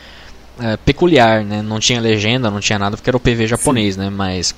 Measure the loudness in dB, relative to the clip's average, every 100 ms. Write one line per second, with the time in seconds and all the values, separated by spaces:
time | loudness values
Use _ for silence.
0 | -20 -20 -20 -20 -20 -8 -6 -2 -2 2
1 | 4 6 6 4 0 -6 -4 -2 -2 0
2 | 2 2 2 0 0 -2 -2 -2 -2 -2
3 | -2 0 0 0 0 0 0 0 0 -2
4 | -4 -4 -4 -4 -6